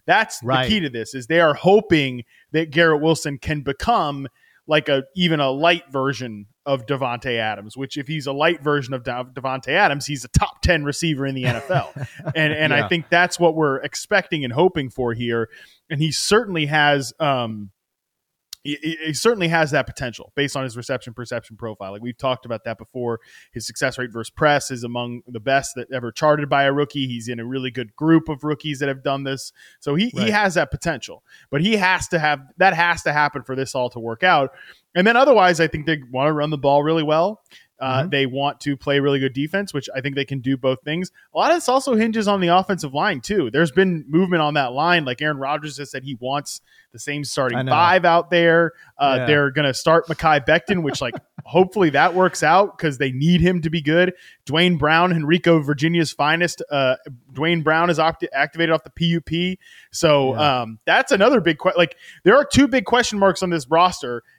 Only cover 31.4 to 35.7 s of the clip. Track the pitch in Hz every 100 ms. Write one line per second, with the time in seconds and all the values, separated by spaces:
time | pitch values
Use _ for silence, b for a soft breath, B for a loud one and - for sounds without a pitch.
31.4 | b 143 196 208 185 180 - 170 151 143
32.4 | - - 190 165 175 165 160 147 147 135
33.4 | - 131 135 135 123 120 113 113 180 160
34.4 | 135 B B B _ 175 202 240 277 220
35.4 | 180 165 160